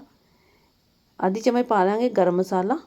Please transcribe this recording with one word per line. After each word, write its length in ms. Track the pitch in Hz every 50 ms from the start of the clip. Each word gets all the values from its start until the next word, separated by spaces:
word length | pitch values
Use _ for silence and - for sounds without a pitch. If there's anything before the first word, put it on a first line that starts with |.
| - _ _ _ _ _ _ _ _ _ _ _ _ _ _ _ _ _ _ _ _ _ _ - -
ਅੱਧੀ 140 | 190 190 226
ਚਮਚ 260 | - 254 240 247 247
ਪਾ 180 | - 226 196 180
ਦਾਂਗੇ 240 | 190 208 220 247 254
ਗਰਮ 280 | 214 208 180 180 175
ਮਸਾਲਾ। 420 | 180 185 185 190 185 180 202 269 330 -